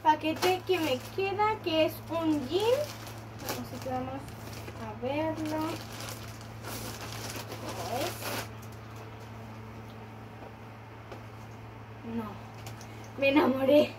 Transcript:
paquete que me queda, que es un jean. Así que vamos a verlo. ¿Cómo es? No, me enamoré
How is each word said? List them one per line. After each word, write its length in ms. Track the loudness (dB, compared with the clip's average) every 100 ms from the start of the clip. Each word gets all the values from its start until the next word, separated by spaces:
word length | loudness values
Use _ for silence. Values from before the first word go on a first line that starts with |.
paquete 580 | 6 6 4 4 4 4 4
que 140 | 4
me 200 | 4 2 0 -2
queda, 400 | 0 4 4 4
que 220 | 2 4 4
es 80 | 2 -4
un 380 | 0 2 2 2
jean. 320 | 2 6 4 2 -4 -10 -10 -12 -10
Así 360 | -6 -4 -6 -6
que 60 | -2
vamos 320 | -2 -2 -6 -8 -12 -10 -10 -10 -8 -8
a 160 | -4
verlo. 560 | -2 0 0 0 -2 0 -2 -2 -8 -8 -8 -8 -10 -10 -12 -10 -8 -6 -6 -8 -8 -8 -6 -6 -6 -8 -6
¿Cómo 180 | -4 -2 0
es? 120 | 0 -2 -4 -4 -4 -8 -10 -12 -12 -12 -12 -12 -12 -12 -12 -12 -12 -12 -12 -12 -12 -12 -14 -12 -12 -12 -14 -14 -14 -14 -12 -10 -10 -12 -12 -12 -12 -12 -12 -10 -4 -4
No, 80 | -4 -6 -10 -10 -10 -10 -12 -12 -10 4
me 100 | 8
enamoré 600 | 8 8 6 10 10 10